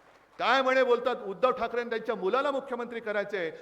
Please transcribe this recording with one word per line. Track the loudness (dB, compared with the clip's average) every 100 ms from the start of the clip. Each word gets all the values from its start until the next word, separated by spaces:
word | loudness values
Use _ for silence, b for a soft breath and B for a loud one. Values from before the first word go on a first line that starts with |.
| _ _ _ -2
काय | 2 4
म्हणे | 4 4
बोलतात, | 6 4 2 -2 -6
उद्धव | 0 0
ठाकरेंनी | 2 -2 -2 -4
त्यांच्या | -4 -4
मुलाला | -2 0 0 0
मुख्यमंत्री | -2 -4 -8 -8 -8
करायचंय | -4 -4 -2 -4 -6 -8